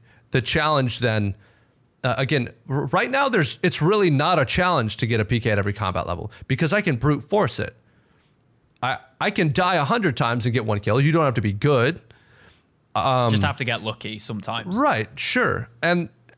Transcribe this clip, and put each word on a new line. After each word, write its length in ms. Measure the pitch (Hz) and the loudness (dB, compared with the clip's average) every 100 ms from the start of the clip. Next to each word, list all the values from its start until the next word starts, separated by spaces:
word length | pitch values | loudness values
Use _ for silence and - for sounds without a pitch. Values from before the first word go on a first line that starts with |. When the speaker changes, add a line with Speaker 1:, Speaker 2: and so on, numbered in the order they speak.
| _ _ _ | _ _ _
Speaker 1:
The 100 | 135 | -2
challenge 560 | - 165 151 147 127 - | 0 0 2 2 0 0
then, 360 | 120 110 101 98 _ _ _ _ _ _ | 0 0 0 -4 _ _ _ _ _ _
uh, 120 | 127 - | -4 -2
again, 340 | 127 147 117 - - | 0 -2 -2 -10 -6
r-, 180 | 135 135 | -4 -2
right 240 | 185 240 | 0 0
now 180 | 269 277 | 0 2
there's, 300 | 226 143 - | 2 0 0
it's 180 | 180 - | -2 0
really 280 | 156 214 185 | 2 4 4
not 280 | 139 156 175 | 2 2 2
a 60 | |
challenge 520 | 127 - 180 165 110 - | 2 0 2 2 0 -2
to 80 | 113 | 0
get 140 | 113 | 0
a 40 | |
P 140 | 101 120 | 0 0
K 120 | 113 | 2
at 60 | 101 | 0
every 140 | 98 | 0
combat 320 | 101 95 87 - | -2 -2 -2 -4
level 260 | 87 - - - | -6 -8 -10 -4
because 240 | 127 160 | 0 0
I 80 | 208 | 0
can 160 | 202 120 | 0 0
brute 260 | 139 143 | 0 0
force 360 | - 208 156 - | 0 0 0 -2
it. 160 | - - _ _ _ _ _ _ _ _ _ _ | -8 -10 _ _ _ _ _ _ _ _ _ _
I, 160 | 123 - - - | -4 -4 -8 -4
I 100 | 180 | -2
can 220 | 208 165 | 0 0
die 240 | 139 180 175 | 2 2 2
a 80 | |
hundred 320 | 135 233 190 113 | 0 0 0 0
times 280 | 120 120 | 0 0
and 80 | 117 | 0
get 120 | 120 110 | 0 0
one 140 | 101 | -2
kill. 200 | 98 117 | 0 2
You 120 | 147 | 4
don't 120 | 165 | 4
have 100 | 147 | 2
to 60 | 117 | 2
be 120 | 104 | -2
good. 480 | 101 143 135 123 - - - _ _ - _ _ _ _ | 0 2 4 2 -2 -10 -20 _ _ -20 _ _ _ _
Um, 360 | 110 131 127 120 | -2 0 2 2
Speaker 2:
Just 120 | 107 | 2
have 140 | 147 139 | 0 -2
to 60 | |
get 180 | 123 117 | -4 -4
lucky 360 | 110 110 107 107 | -6 -8 -10 -8
sometimes. 580 | - 107 104 117 143 208 | -8 -8 -6 -8 -4 -2
Speaker 1:
Right, 320 | 294 120 107 - | 0 0 -4 -6
sure. 520 | - 254 190 95 117 - | -4 0 0 -2 -6 -4
And, 260 | 165 175 165 _ - | 0 0 -2 _ -20